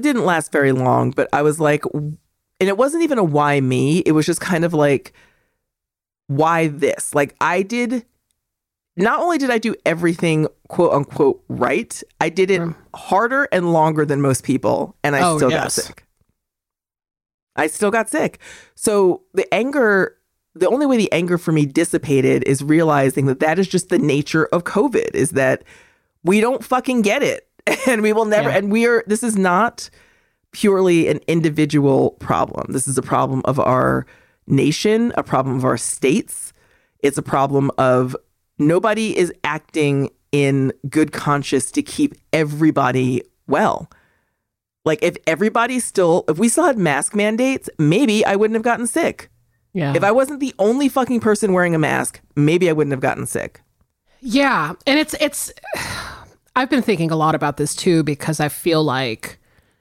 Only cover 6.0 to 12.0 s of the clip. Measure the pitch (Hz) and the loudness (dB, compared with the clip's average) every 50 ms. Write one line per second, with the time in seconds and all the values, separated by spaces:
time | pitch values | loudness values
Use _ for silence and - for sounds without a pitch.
6 | _ _ _ _ _ - 139 143 156 165 170 165 165 156 147 147 139 123 - - | _ _ _ _ _ -6 0 0 2 2 2 2 0 0 0 0 0 -2 0 -2
7 | - - - 147 143 139 - _ - 160 175 185 196 190 240 240 247 226 254 233 | -6 -2 0 0 -2 -2 -2 _ -2 0 0 -2 -2 -2 -2 -4 -2 -2 -4 -6
8 | - _ _ _ _ _ _ _ _ _ _ _ _ _ _ _ _ _ _ 170 | -6 _ _ _ _ _ _ _ _ _ _ _ _ _ _ _ _ _ _ 0
9 | 196 226 285 320 320 349 339 277 277 247 240 226 226 220 - - _ - 165 165 | 0 2 2 2 0 0 0 0 0 0 0 0 -2 -2 -4 -2 _ -4 -2 0
10 | 175 165 170 - 180 165 156 156 156 - - _ _ - - - 175 - - 143 | 0 -2 0 0 0 0 2 0 0 -2 -4 _ _ -6 0 0 2 2 2 0
11 | 143 - - - 147 135 - - _ - 127 120 123 123 139 208 233 - - - | 0 -2 -2 2 2 2 2 -2 _ -12 -4 -2 -2 0 0 -2 -4 -6 -12 -16